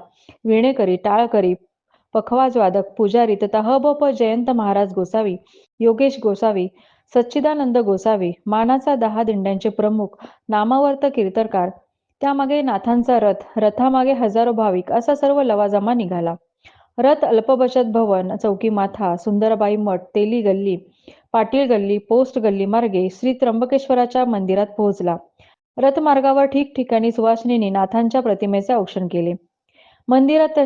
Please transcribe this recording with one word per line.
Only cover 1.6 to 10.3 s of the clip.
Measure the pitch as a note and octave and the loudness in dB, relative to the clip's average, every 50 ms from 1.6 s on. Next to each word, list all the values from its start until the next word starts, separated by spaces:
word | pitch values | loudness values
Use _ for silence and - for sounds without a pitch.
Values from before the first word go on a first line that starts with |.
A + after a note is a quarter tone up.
| _ _ _ _ _ _ _ _ _ _ - | _ _ _ _ _ _ _ _ _ _ -4
पखवाज | A3 G#3+ - A#3+ B3+ C4 B3+ A#3+ | -4 -2 0 0 2 2 2 2
वादक, | A#3 G3 G3 G3 G3+ G3 - - | 2 2 2 2 0 -4 -4 -2
पुजारी | - G#3+ G3 G#3+ A#3+ A#3 A3 G3+ | -2 0 2 2 2 2 2 0
तथा | G3+ G#3+ G3+ A3 G#3+ | -2 -2 -2 0 0
ह | G#3+ A#3 C4+ | 0 2 0
ब | C4+ C4+ | 2 2
प | D4 C#4+ D4 D4 | 2 0 2 0
जयंत | C#4 A#3+ A3 A#3 A3 A3+ A#3+ A#3 C4 | 0 0 0 0 0 0 -2 -2 0
महाराज | B3 A3+ G#3+ G3+ G3 G3+ G3+ G3 F#3 | 0 0 0 0 2 0 0 -2 -2
गोसावी, | G3 F3+ F3+ - A3 G#3+ G3 F3+ F3+ _ _ _ - _ _ _ - | -4 -4 -2 -2 -2 -2 -2 -4 -6 _ _ _ -20 _ _ _ 0
योगेश | A3+ A3+ A3 A3+ C4+ C4+ C4+ A#3 A3 | 2 2 4 4 2 0 0 0 -2
गोसावी, | G#3 G3 G3 A3+ A3 G3+ F#3 F3+ F#3+ _ _ _ _ _ _ _ _ - | -2 0 0 0 0 0 0 -4 -4 _ _ _ _ _ _ _ _ 0
सच्चिदानंद | B3 A#3 A#3+ - D4 C4 D4+ D4+ D4 C4+ B3 A#3 | 0 0 0 -2 0 0 0 0 0 -2 0 0
गोसावी, | B3 A3+ G3+ G3 F#3+ F#3+ A3 G#3+ G3 F#3 F3 F3+ _ - | 0 2 0 0 0 0 0 0 0 0 -4 -6 _ -4
मानाचा | G#3 G#3+ A3 A3+ A#3+ C4 C4+ C4 D4+ C#4 | -2 0 0 2 2 0 0 0 0 0
दहा | A#3+ A3+ G#3+ G#3+ A3+ A3+ | 0 0 -2 -2 -2 -2
दिंड्यांचे | A3 G#3 G3 F#3+ G3 G3 F#3+ - G#3+ | -2 -2 -2 -2 -2 -4 -2 -4 -4
प्रमुख, | G#3+ - G#3 G#3+ G#3+ G#3+ G3+ - - - - - | -2 0 0 0 0 -2 -4 -6 -8 -16 -20 -20